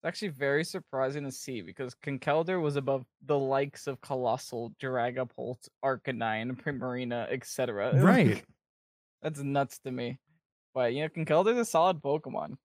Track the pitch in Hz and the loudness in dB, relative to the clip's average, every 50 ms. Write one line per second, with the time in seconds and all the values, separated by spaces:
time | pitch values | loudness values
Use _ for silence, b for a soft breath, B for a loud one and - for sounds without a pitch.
0 | - 160 175 - 220 196 147 127 143 135 139 151 160 - - 185 151 _ - 135 | -4 -6 -6 -4 -6 -6 -4 0 0 2 2 2 0 0 -6 -10 -10 _ -2 -2
1 | 127 135 139 151 143 139 131 - - - 131 113 90 82 95 - 135 123 - _ | 0 0 -2 -4 -8 -8 -10 -10 -10 -8 -8 -8 -8 -10 -10 -10 -10 -10 -10 _
2 | - 156 139 131 - 156 143 160 165 165 185 180 160 151 143 143 139 131 139 131 | -8 -6 -6 -4 0 2 2 2 2 0 0 0 0 0 0 0 0 0 0 -2
3 | 127 _ _ _ - 131 147 143 135 131 135 135 143 143 - - - - 135 123 | -2 _ _ _ 0 2 2 2 4 2 2 2 0 0 -4 -10 -8 -8 -8 -8
4 | - - 139 131 127 120 110 127 - - - 117 117 117 107 _ - 135 131 123 | -6 -4 -4 0 0 0 0 0 -4 -8 -8 -6 -8 -8 -10 _ -6 -2 0 0
5 | 117 123 123 131 131 117 - - 127 120 127 - - - _ _ - 135 131 117 | 0 0 0 -2 -4 -4 -6 -10 -8 -8 -8 -10 -14 -20 _ _ 0 0 0 0
6 | _ - 131 113 117 113 110 110 113 123 131 127 - 156 143 127 127 127 123 127 | _ -6 -4 -2 0 -2 0 -2 -2 -4 -6 -6 -6 -6 -6 -4 -4 -4 -4 -4
7 | 127 120 123 120 113 - 113 131 117 - - - 131 123 107 101 101 123 - 135 | -4 -4 -4 -4 -2 -4 -4 -6 -6 -8 -4 -4 -2 -2 0 0 0 4 4 6
8 | 135 180 233 262 208 190 107 - - _ _ _ _ _ _ _ _ _ _ _ | 8 8 8 8 6 4 4 0 -4 _ _ _ _ _ _ _ _ _ _ _
9 | _ _ _ _ - 151 156 143 143 139 139 143 139 - - - _ - 127 127 | _ _ _ _ -8 -8 -6 -4 -4 0 0 0 0 0 -4 -12 _ -8 -6 -6
10 | 123 120 127 - _ _ _ _ _ _ _ _ _ _ _ - 123 117 123 139 | -6 -6 -8 -10 _ _ _ _ _ _ _ _ _ _ _ 0 2 2 2 0
11 | 151 156 _ - 156 151 151 160 190 214 240 247 233 - - 165 165 185 185 151 | -2 -4 _ -4 0 4 4 4 6 4 4 2 0 2 4 4 4 4 4 0
12 | - 139 143 156 - 135 - - 73 80 123 - _ | 0 -2 -2 -2 -2 -6 -6 -6 -6 -8 -10 -14 _